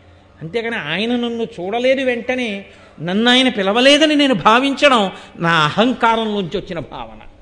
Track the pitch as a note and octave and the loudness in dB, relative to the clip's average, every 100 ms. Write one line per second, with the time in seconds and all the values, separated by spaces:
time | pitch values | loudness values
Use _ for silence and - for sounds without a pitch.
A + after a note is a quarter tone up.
0 | - - _ - D#3+ A3+ A3 A3+ D3 E3+ | -20 -20 _ -18 -8 -6 -6 -6 -4 -2
1 | A#3 B3 A#3+ A#3 A3+ - F3+ A#3 B3 C4+ | -2 -2 -4 -4 -8 -8 -6 -2 0 2
2 | C4 A#3+ - B3+ A#3+ G3 G3 - - - | 0 -4 -4 -4 -4 -8 -12 -20 -20 -10
3 | E3 G3 A#3+ B3 C4 G#3 F#3+ A3+ C4+ C#4+ | -4 0 4 4 4 0 -2 4 4 4
4 | D#4 D4 C#4 G#3 G#3+ A#3 C#4 C4+ D4 B3 | 4 2 2 2 4 4 2 2 2 4
5 | F#3+ - - - E3+ E3 D3+ - B3 A#3+ | 0 -4 -18 -6 0 2 0 2 0 2
6 | A#3 A3+ A3 G#3 E3+ F#3+ - E3+ B2+ C#3 | 0 0 -2 -4 -4 -6 -8 -12 -12 -14
7 | A2+ G#2+ A2+ - | -16 -18 -20 -20